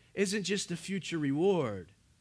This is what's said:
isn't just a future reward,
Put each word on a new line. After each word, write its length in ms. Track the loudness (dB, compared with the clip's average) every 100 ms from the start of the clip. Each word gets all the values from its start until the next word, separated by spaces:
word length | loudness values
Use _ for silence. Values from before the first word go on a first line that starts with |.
| _
isn't 280 | -2 0 0
just 300 | 0 -2 -2
a 40 | -6
future 420 | -4 -6 -2 -2
reward, 720 | 0 2 4 4 2 -4 -10 -20 _ _